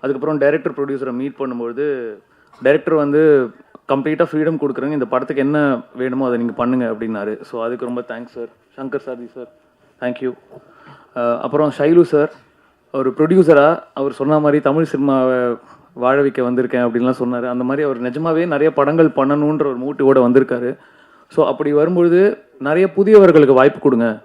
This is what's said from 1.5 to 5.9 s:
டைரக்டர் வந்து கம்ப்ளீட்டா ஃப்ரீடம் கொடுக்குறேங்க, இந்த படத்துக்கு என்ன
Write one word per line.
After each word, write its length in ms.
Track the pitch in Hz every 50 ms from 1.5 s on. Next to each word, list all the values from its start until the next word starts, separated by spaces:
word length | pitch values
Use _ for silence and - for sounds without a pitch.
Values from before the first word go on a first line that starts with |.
| 123 120 117 117 120 131 147 147 143 131 120 113 107 98 _ _ _ _ _ _ _ _
டைரக்டர் 320 | - 127 147 160 160 170 160
வந்து 280 | 156 147 143 143 151 156 156 147 139 127 113 98 _ - _ _ - _ - 139
கம்ப்ளீட்டா 340 | 135 135 156 156 147 170 151
ஃப்ரீடம் 300 | - 156 156 156 165 143 143
கொடுக்குறேங்க, 360 | 143 127 123 127 143 151 147
இந்த 60 | 127
படத்துக்கு 400 | 110 135 127 - - 151 135 135 139
என்ன 120 | 147 151 147 143 131 117 - _